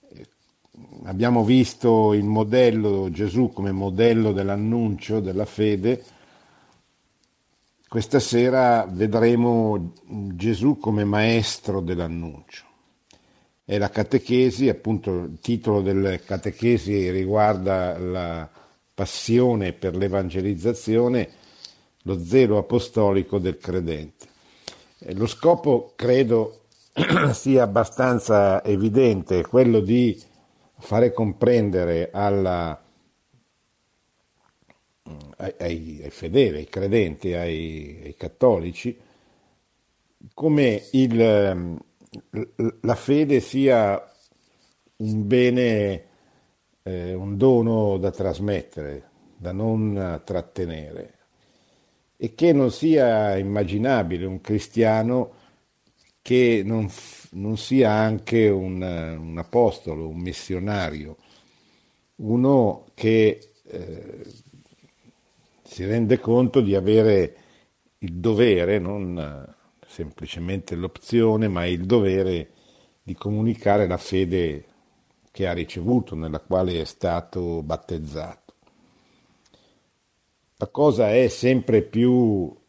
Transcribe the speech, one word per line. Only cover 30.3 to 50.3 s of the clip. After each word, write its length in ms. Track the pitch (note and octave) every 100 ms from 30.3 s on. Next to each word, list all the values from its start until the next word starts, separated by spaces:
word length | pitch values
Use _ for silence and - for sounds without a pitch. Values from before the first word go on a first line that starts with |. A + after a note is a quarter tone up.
| _ _ _ _ _
fare 340 | - G#2 A#2+
comprendere 960 | A#2 A2 - A#2+ A#2+ G#2 F2+ E2+ E2 E2+
alla, 720 | G2 G2+ G2+ F#2+ F2 E2+ D2 _ _ _ _ _ _ _ _ _ _ _ _ _ _ _ _ _ _ _ _ _ _ - D#2 D2 -
ai, 160 | G2 -
ai, 420 | F2 E2 D#2+ D2+ D2
ai 40 |
fedeli, 480 | - E2 A2 A#2+ D2+
ai 120 | D#2
credenti, 640 | - G2 A2+ F2+ D2+ F#2
ai, 680 | F2 E2+ D#2+ D#2+ D#2 D2+ D2
ai 120 | D2 -
cattolici, 840 | E2 _ B2+ G2+ E2+ E2+ A#2+ A#2+ _ _ _ _ _ _ _ _ _ _ _ _ -
come 540 | - D#3 D3+ C3 G#2 -
il, 280 | C3 C3 A2+
ehm, 580 | A2+ G#2 G2 F2+ F2 E2 - _ _ - _
l-, 360 | - - - A#2 -
la 140 | A2 A2
fede 440 | - C#3+ D3+ C#3
sia 640 | G#2 C3+ C#3 A#2+ G#2 G2 - _ _ _ _ _ _ _ _ _
un 300 | G#2+ G#2+ G#2
bene, 760 | B2 B2 B2 B2 A2 G2+ F#2 - _ _ _ _ _ _ _
eh, 300 | - F2+ F2
un 240 | F#2 G2 G2+
dono 600 | C3 B2 A2+ A2+ G#2+ G2
da 140 | F#2+
trasmettere, 1000 | - F#2+ D#2+ G2+ F#2+ - - D2 C#2+ - _ _ _
da 140 | F2
non 680 | F#2 A2 A2 G#2+ G2+ F#2 D#2+
trattenere, 880 | -